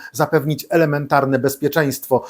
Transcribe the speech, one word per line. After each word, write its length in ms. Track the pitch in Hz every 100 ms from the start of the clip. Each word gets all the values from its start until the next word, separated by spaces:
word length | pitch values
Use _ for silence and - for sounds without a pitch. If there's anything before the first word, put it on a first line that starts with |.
| -
zapewnić 540 | 113 147 160 143 147 -
elementarne 680 | 170 160 147 143 143 135 131
bezpieczeństwo 840 | 131 - 147 165 143 - - 127 -